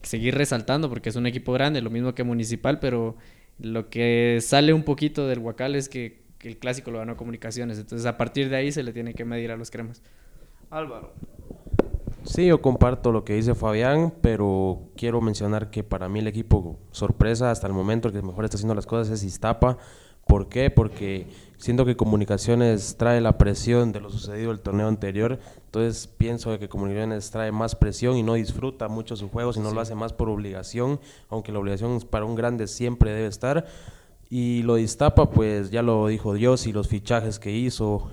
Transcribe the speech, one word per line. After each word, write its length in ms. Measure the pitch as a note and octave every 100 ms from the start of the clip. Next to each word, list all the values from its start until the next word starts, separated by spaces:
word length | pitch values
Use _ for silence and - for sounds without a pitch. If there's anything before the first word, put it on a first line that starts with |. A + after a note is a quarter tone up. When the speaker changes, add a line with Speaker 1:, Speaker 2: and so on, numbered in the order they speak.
Speaker 1:
seguir 340 | - A2+ A#2 C3
resaltando, 540 | C#3+ A#2+ G#2+ C#3 D#3
porque 180 | A2+ A#2
es 60 | A#2
un 120 | B2
equipo 260 | B2 -
grande, 280 | B2+ C#3 D3
lo 80 | A2+
mismo 240 | A#2 B2+
que 120 | A#2+ B2
Municipal, 540 | A#2+ A2 A2+ C3 D3
pero 360 | C3+ A#2+ A2+ A2+ - - - -
lo 320 | A2 A2+ G#2+
que 500 | A2+ A#2+ A#2 A#2+ A#2
sale 320 | - C#3 D3+
un 100 | D#3
poquito 440 | D3+ C#3 D3 D3+ C#3
del 120 | B2
Huacal 360 | A#2 G#2+ B2+ C#3+
es 120 | C3+
que, 360 | B2+ A#2 - _ -
que 100 | A#2
el 80 | A2
Clásico 340 | B2+ B2+ A#2+
lo 60 | A2+
ganó 160 | A2 A#2
Comunicaciones, 640 | A#2+ A#2 A2+ A2+ A#2+ G#2+
entonces 280 | G#2+ A#2 A#2+
a 120 | A#2
partir 320 | A#2 C#3 C3+
de 80 | C3
ahí 140 | C#3+
se 100 | D3
le 80 | B2
tiene 220 | A#2 A#2
que 100 | A2+
medir 280 | A#2 A#2 A#2
a 40 | A2+
los 160 | A2+
cremas. 300 | A2+ A2+ B2 - - - - - - -
Speaker 2:
Álvaro. 420 | D#3 D#3 A2+ - - - - - - - - - - - - -
Speaker 3:
Sí, 220 | - F3+
yo 120 | D#3+
comparto 500 | C3+ B2 B2 B2+ A#2+
lo 120 | A2
que 120 | G2+ G#2
dice 180 | A2+
Fabián, 580 | A2 A2 G#2+ B2 D3 E3 -
pero 680 | - A2 G2+ F#2+ F#2+ F2+ - -
quiero 240 | A#2 A#2
mencionar 480 | A2+ G#2 G#2 G#2+ G#2+
que 140 | A2
para 260 | G2+ F#2 F#2
mí 100 | G#2
el 80 | A2
equipo 520 | G#2 A2 G#2+ E2+ - -
sorpresa 600 | - G2+ - G#2+ A#2 B2
hasta 160 | A2 G2
el 60 |
momento, 340 | G2 F#2+ A#2 A2+
el 80 | G2+
que 60 |
mejor 200 | F#2+ F2+ G#2+
está 100 | G2+
haciendo 160 | A2
las 140 | G#2 F#2+
cosas 260 | A#2 G#2+
es 100 | A2
Iztapa. 540 | G2+ - A2 A#2 B2 B2+ - - - - -
¿Por 240 | G2+ G2
qué? 220 | A#2+ C3+
Porque 560 | - G#2+ - G2+ F#2+ - - - -
siento 280 | - B2 B2+
que 100 | A#2+
Comunicaciones 1000 | A2 G#2+ G2+ G2+ - A#2+ A#2+ G#2+ A2 -
trae 240 | A#2 A#2+
la 160 | A2+ G#2+
presión 540 | G#2 G2+ - A#2+ A#2+
de 100 | G2+
lo 80 | G#2
sucedido 400 | G#2+ G#2 G#2 A#2
el 80 | G#2+
torneo 280 | G2+ G2+ G#2+
anterior, 520 | G#2+ G2+ G2 A2+ C3 - - -
entonces 420 | G#2+ A#2 A2 -
pienso 420 | - A2+ A#2+ A#2
de 80 | A2
que 100 | G#2
Comunicaciones 600 | G2 G2 G2+ A2 G#2+ F#2+
trae 220 | A2+ A2
más 240 | G#2+ A2+ -
presión 420 | G#2 G2 A#2+ B2+
y 60 |
no 100 | A2
disfruta 540 | A#2 G#2 - C3 C3 G#2+
mucho 280 | A2 A2+ A2
su 140 | G2+
juego, 240 | A#2 A#2+
sino 160 | A2 G#2+
Speaker 1:
Sí. 60 | A2+
Speaker 3:
lo 60 |
hace 120 | A2
más 180 | G#2+ A2+
por 160 | A2+ A2
obligación, 720 | G#2+ G#2 F#2+ F2+ A#2 B2+ C#3+ - - -
aunque 220 | A2 G#2+
la 80 | G#2+
obligación 420 | G2 G2 A#2 B2 -
para 160 | A2 G#2+
un 80 |
grande 320 | A#2 A#2+ A#2+ G#2
siempre 460 | - A#2+ A#2+ A2
debe 160 | G#2+ A2
estar. 400 | G2+ B2 D3+ E3 - - - - - -
Y 360 | B2 A#2+ A#2+
lo 100 | A#2
de 80 | A#2
Iztapa, 480 | A2 - D3 D#3 B2+
pues 400 | - A2 G#2 G2
ya 140 | A2+
lo 240 | A#2 A2 G#2+
dijo 260 | A2 G#2+
Dios 320 | G2+ A#2+ B2+ A2+
y 80 |
los 140 | G#2+ G2+
fichajes 500 | G#2 - A#2 A2 G#2
que 140 | G2+
hizo, 580 | G#2+ B2 - A2 G2+ -